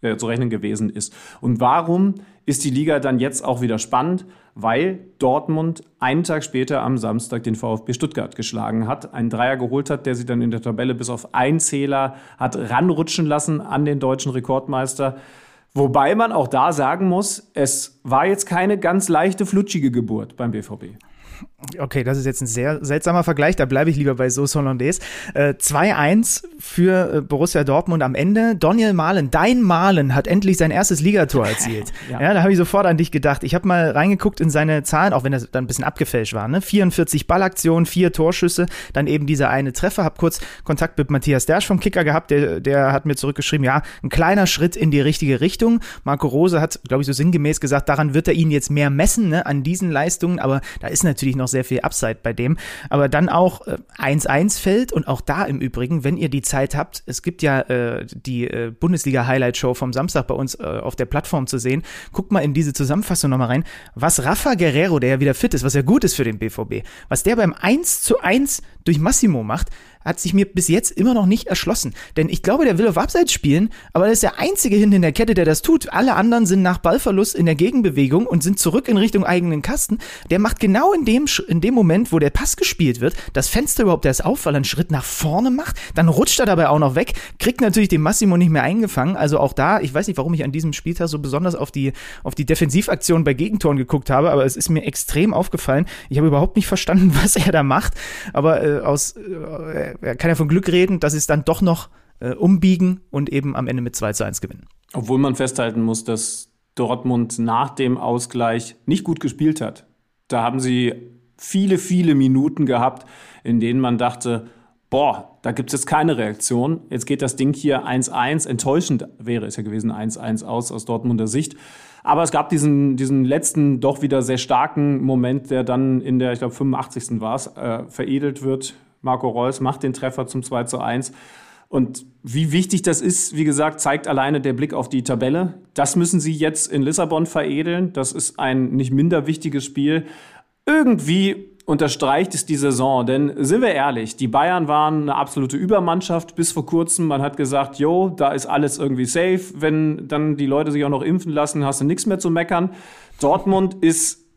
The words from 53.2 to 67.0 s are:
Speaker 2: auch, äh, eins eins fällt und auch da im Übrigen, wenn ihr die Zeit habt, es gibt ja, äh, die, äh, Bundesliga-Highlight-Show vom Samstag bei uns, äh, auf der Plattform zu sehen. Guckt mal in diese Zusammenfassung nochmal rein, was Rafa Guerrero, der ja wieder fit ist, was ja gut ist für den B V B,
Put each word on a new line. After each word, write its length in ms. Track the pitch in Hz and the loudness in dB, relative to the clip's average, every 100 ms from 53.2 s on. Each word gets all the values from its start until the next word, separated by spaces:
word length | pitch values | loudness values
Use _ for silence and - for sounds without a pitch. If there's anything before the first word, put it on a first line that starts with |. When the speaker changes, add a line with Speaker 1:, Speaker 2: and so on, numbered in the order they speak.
| 180 | 4
Speaker 2:
auch, 400 | 170 185 - - | 4 2 2 -8
äh, 100 | - - - | -8 -10 -6
eins 280 | 139 147 - | -2 0 2
eins 340 | 135 196 - | 2 2 0
fällt 340 | 196 202 254 | 2 2 2
und 140 | - 143 | -2 -2
auch 120 | 127 | -4
da 240 | - 147 | -4 -4
im 160 | 196 139 | -2 -2
Übrigen, 460 | 131 - 123 165 135 | -4 -4 -2 -2 -2
wenn 100 | 175 | -2
ihr 140 | 160 | -2
die 120 | 135 | -2
Zeit 340 | - 139 139 147 | -2 -2 -2 -2
habt, 280 | - - - | -6 -8 -10
es 160 | - | -6
gibt 200 | - 170 | -6 -2
ja, 200 | 151 135 | 0 0
äh, 440 | - 127 120 117 - | 0 -2 -2 -6 -10
die, 340 | - - 123 120 | -14 -8 -4 -4
äh, 240 | - 117 | -4 -8
Bundesliga-Highlight-Show 1000 | 113 170 175 143 131 120 131 123 123 127 | -2 0 0 0 0 2 2 0 0 -2
vom 180 | 123 127 | -2 -2
Samstag 360 | 123 160 156 - | -2 -2 -2 -2
bei 80 | 135 | -4
uns, 200 | 135 - | -4 -6
äh, 80 | |
auf 320 | 220 107 - - | -8 -6 -8 -6
der 100 | 123 | -4
Plattform 420 | 143 - 160 131 | -4 -2 -4 -2
zu 100 | 131 | -4
sehen. 260 | 120 139 - - - | -2 -2 -4 -16 -10
Guckt 180 | - 190 | -8 0
mal 80 | 196 | 0
in 140 | 147 | 2
diese 200 | 139 151 | 0 0
Zusammenfassung 560 | 135 139 151 220 - 143 | 0 0 0 0 0 0
nochmal 180 | 131 120 | 0 2
rein, 160 | 127 - - - - | 0 -2 -10 -18 -2
was 280 | 147 - | 0 0
Rafa 300 | 131 - 302 226 | 0 0 0 2
Guerrero, 440 | 170 135 185 160 | 2 2 2 2
der 100 | 123 | 2
ja 100 | 135 | 2
wieder 140 | 139 | 2
fit 200 | 131 240 | 2 0
ist, 100 | 139 | 0
was 100 | 127 | 0
ja 80 | 143 | 0
gut 220 | 131 247 | 4 4
ist 120 | 180 - | 4 0
für 80 | |
den 140 | 120 107 | -2 -2
B 120 | 113 | -6
V 160 | - 104 | -6 -8
B, 180 | 107 - - | -8 -10 -18